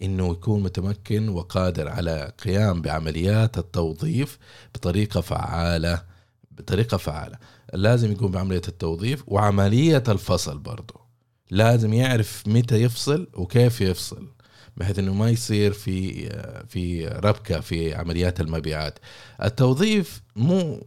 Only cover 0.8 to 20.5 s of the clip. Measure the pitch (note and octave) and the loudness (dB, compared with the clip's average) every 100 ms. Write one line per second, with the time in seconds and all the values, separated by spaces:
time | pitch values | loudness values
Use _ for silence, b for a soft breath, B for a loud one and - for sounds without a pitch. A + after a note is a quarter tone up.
0.8 | F#2+ G#2 - A2 A2 F2 D#2+ F#2+ F#2 E2 | -6 -6 -4 -2 -2 -4 -4 -2 0 -2
1.8 | D2 - E2+ D#2+ C#2 - G#2+ F#2+ G#2+ F2 | -4 -4 -4 -4 -6 -8 -2 2 2 2
2.8 | D#2 D#2 D#2 D#2+ F#2 G#2+ A2 - F2 F2+ | -2 -4 -4 -2 0 2 2 0 -4 -2
3.8 | E2 D2+ - A2 - - B B B - | -2 -2 -4 -2 -4 -8 B B B -6
4.8 | F2+ F#2 G#2 G2 - D#2+ D#2 E2+ E2+ E2 | -2 0 0 0 -2 -4 -4 -2 0 0
5.8 | E2 E2+ - b b b _ - - F#2+ | 0 -2 -6 b b b _ -18 -4 0
6.8 | A#2 F#2+ - D2+ - - B B B F#2+ | 0 0 -2 -8 -10 -14 B B B 0
7.8 | G#2 B2 A2 G2+ G2+ F#2 F#2+ F2+ E2+ F2 | 2 4 2 0 0 0 -2 -2 -4 -6
8.8 | E2+ E2 A2+ C#3 - G2+ G#2 G2+ G2 A#2 | -4 -2 -4 -4 0 2 4 4 4 6
9.8 | D#3+ D3 A#2+ F#2+ - - D#2+ C#2+ - - | 6 4 4 0 2 0 0 -8 -10 -12
10.8 | - - _ _ _ _ - F#2 A2+ A#2+ | -14 -20 _ _ _ _ -4 4 6 6
11.8 | G#2+ A2+ C3 A#2+ G#2 - G#2 A#2 A#2+ A2 | 4 2 4 2 0 -4 2 2 4 2
12.8 | A#2+ A#2+ C3+ D#3 F3+ - F2+ B2 B2 A#2+ | 2 0 0 0 -2 -8 0 4 4 4
13.8 | F#2+ F2+ - - - _ B B B - | 0 0 -6 -12 -16 _ B B B -6
14.8 | F#2+ G2 F#2+ G2 A2+ A#2 - G#2 G2+ G2+ | -4 0 0 2 2 2 0 2 2 0
15.8 | - F#2 F#2+ - - - - - - F#2 | -4 -4 -4 -6 -10 -10 -12 -14 -10 -6
16.8 | F2 E2+ D#2+ - G2+ G2+ - D#2+ - E2 | -4 -4 -4 0 2 2 0 -4 -2 -2
17.8 | E2 D2+ E2+ E2 F2+ F2 D#2+ D#2+ D2+ D2+ | -2 -4 -4 0 0 0 -2 -2 -4 -4
18.8 | D2+ - B B B B G#2 - B2+ C3 | -6 -8 B B B B -2 2 2 4
19.8 | G#3+ G#3+ D#3+ - - G#2+ C3+ | 2 2 -2 -8 -16 -2 2